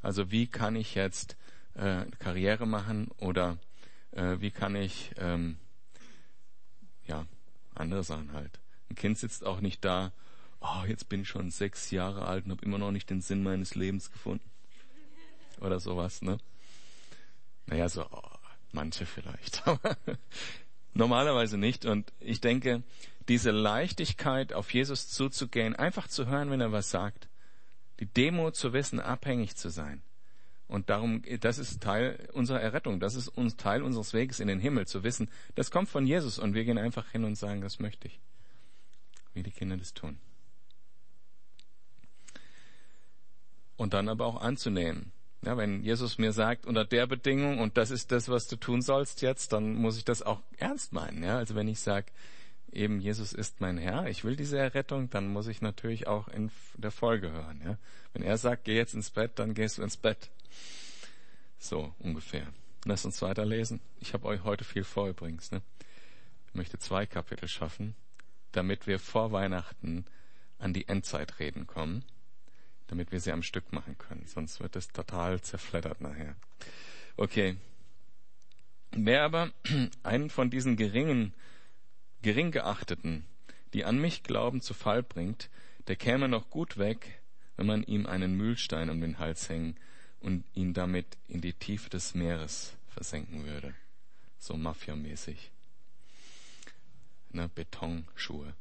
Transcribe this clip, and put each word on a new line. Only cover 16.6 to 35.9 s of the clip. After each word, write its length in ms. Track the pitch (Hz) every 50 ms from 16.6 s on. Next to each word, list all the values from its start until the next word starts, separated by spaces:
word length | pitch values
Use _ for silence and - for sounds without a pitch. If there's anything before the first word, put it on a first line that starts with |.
| - - - - - - - - - - - - - - - - - - - - -
Naja, 220 | - 76 80 85 87
so, 160 | - 87 80 -
oh, 120 | - - - - - - - - - - - -
manche 340 | - 76 71 80 80 - 92
vielleicht, 560 | 85 - - - - - - - - - -
<laughs> 40 | -
aber 300 | - 165 135 - - 131 - - - - - - - - - - - - - - - - - - - -
normalerweise 640 | - 113 120 120 123 139 151 139 123 117 110 107 101
nicht. 260 | 101 113 131 - -
Und 280 | 117 104 104 104 - - -
ich 200 | - 113 113 107
denke, 420 | - 120 117 131 123 135 120 117 120 - - - - - - - - -
diese 220 | 120 120 101 120
Leichtigkeit, 1000 | 104 107 107 104 104 120 160 185 - - 165 - - - - 151 131 131 135 117
auf 200 | - - 101 -
Jesus 360 | - 123 135 139 139 127 - -
zuzugehen, 680 | - - 135 135 - - 135 120 - 120 113 110 113
einfach 320 | - 139 180 185 - - -
zu 180 | - - 131
hören, 240 | 113 139 143 143 143
wenn 100 | 139 131
er 120 | 120 113
was 180 | 107 104 101 -
sagt, 380 | - 92 95 101 - - - - - - - - - - - - - - - - - -
die 60 | 113
Demut 500 | 104 - 123 127 156 175 175 165 160 156
zu 160 | - - 127
wissen, 280 | 117 135 139 - - 117
abhängig 560 | - - 123 127 - 143 127 123 110 95 -
zu 120 | - - 87
sein. 340 | 80 85 76 73 71 71 - - - - - - - - - - - - - -
Und 160 | - 101 95 -
darum, 340 | 104 104 113 117 113 113 - - - 110
das 180 | - 117 117 120
ist 240 | 135 - - -
Teil 480 | - - 98 107 120 131 - - - -
unserer 300 | - 139 123 120 135 123
Errettung, 360 | - 110 104 156 - 139 101 90
das 160 | 87 101 113
ist 140 | 131 123 -
uns, 300 | - - 123 117 110 -
Teil 240 | - 101 101 127
unseres 320 | 143 131 127 113 104 - -
Weges 260 | 113 123 131 123 -
in 80 | 104 104
den 100 | 98 95
Himmel, 280 | 98 139 143 120 92
zu 160 | - - 101
wissen, 260 | 92 120 120 - 120 - - - - - -
das 160 | - 120 -
kommt 200 | - 175 190 -